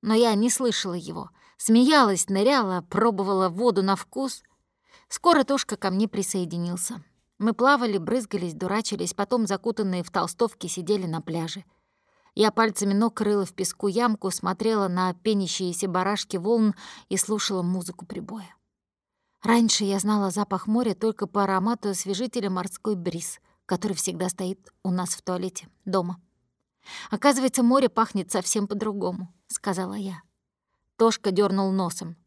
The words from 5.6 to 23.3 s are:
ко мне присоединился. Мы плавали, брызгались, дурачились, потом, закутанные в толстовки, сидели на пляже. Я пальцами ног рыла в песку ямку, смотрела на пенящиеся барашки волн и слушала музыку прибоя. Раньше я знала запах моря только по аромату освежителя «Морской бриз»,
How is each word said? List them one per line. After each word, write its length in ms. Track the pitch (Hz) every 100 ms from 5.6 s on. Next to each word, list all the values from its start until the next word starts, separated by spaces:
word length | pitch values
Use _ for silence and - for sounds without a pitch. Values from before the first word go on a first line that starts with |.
| - 208
ко 140 | 196
мне 180 | 185 214
присоединился. 920 | - 190 196 175 170 175 175 - 226 - _ _ _
Мы 140 | 208
плавали, 460 | 220 247 285 240 196
брызгались, 560 | 165 240 220 202 175
дурачились, 600 | 160 180 202 214 202 180
потом, 320 | - 202 247 214
закутанные 560 | 196 226 220 202 180
в 80 | 170
толстовки, 560 | 196 170 - 233 - 175
сидели 400 | - 170 208 180
на 140 | 160
пляже. 440 | 160 165 165 202 - _ _ _ _ _ _
Я 160 | - 214
пальцами 420 | 214 226 - 202
ног 280 | 196 226 -
рыла 260 | 208 208 190
в 60 |
песку 340 | - 185 - 202
ямку, 420 | 190 240 214 196
смотрела 580 | - 185 185 220 220 196
на 260 | 180 185
пенящиеся 760 | 180 - 208 185 - 185 175 196
барашки 480 | 180 185 208 - 190
волн 380 | 180 233 214 - - - -
и 80 | 185
слушала 460 | - 214 - 190
музыку 420 | 175 185 175 175
прибоя. 500 | 175 208 - 214 175 _ _ _ _ _ _ _ _ _
Раньше 420 | 214 233 226 -
я 140 | 202 196
знала 300 | 208 214 196
запах 360 | 180 208 196 -
моря 280 | 220 240
только 320 | 190 220 214 196
по 180 | 208
аромату 460 | 196 190 196 233 208
освежителя 600 | 185 190 190 247 247 202
«Морской 460 | 185 180 - - 202
бриз», 440 | 175 170 -